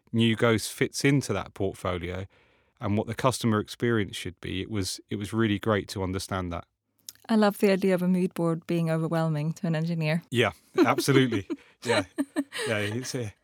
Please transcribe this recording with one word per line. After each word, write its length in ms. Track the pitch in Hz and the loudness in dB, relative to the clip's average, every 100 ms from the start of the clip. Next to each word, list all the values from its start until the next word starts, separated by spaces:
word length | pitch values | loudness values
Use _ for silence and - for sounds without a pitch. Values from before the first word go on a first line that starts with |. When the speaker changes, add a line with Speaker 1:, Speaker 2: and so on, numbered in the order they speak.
| _ | _
Speaker 1:
New 240 | 113 117 110 | 2 2 4
Ghost 360 | 117 110 - | 4 2 0
fits 320 | - 135 - | -4 -4 0
into 280 | 139 143 - | 2 2 0
that 200 | 98 - | -4 -6
portfolio 720 | - 95 - 95 90 87 90 101 _ _ _ _ _ | -6 -6 -4 -4 -4 -4 -8 -10 _ _ _ _ _
and 160 | 113 104 | -2 -2
what 120 | 98 | -2
the 60 | |
customer 440 | 113 135 - 117 107 | 0 0 0 2 0
experience 560 | 110 - 120 113 98 | -2 -2 0 0 -2
should 260 | - 92 - | -6 -10 -10
be. 220 | 90 90 | -8 -8
It 80 | - | -6
was, 300 | 107 95 - - | -4 -4 -6 -8
it 60 | 104 | -8
was 160 | 104 | -4
really 260 | 110 110 101 | 0 2 2
great 300 | 113 104 - | 2 0 0
to 160 | 101 | -4
understand 480 | 92 95 - 95 90 | -4 -4 -4 -6 -4
that. 120 | 85 - _ _ _ - - - | -8 -12 _ _ _ -20 -20 0
Speaker 2:
I 80 | 220 | 2
love 220 | 208 202 | 2 2
the 140 | 208 | 2
idea 220 | 190 190 | 2 2
of 80 | 180 | 2
a 60 | 180 | 2
mood 260 | 180 185 | 2 0
board 320 | - 170 165 - | 0 -2 -2 -2
being 240 | 170 165 | -2 0
overwhelming 640 | 160 160 165 160 151 156 | 0 0 0 0 0 -2
to 120 | - 170 | -4 -2
an 80 | |
engineer. 480 | 156 165 165 151 165 - | -2 -2 -2 0 -2 -2
Speaker 1:
Yeah, 220 | 120 104 - _ - | 0 0 -2 _ 2
absolutely. 720 | 269 139 - 135 127 104 - | 4 4 4 4 4 0 -4
Speaker 2:
<laughs> 60 | 311 - _ | -10 -12 _
Speaker 1:
Yeah. 200 | - - 285 - 285 320 277 - 440 | 0 0 0 -6 -6 -6 -8 -6 -2
Yeah, 120 | 107 | -2
it's, 360 | 104 113 131 | -2 -4 -6
uh, 140 | 131 107 - | -6 -6 -10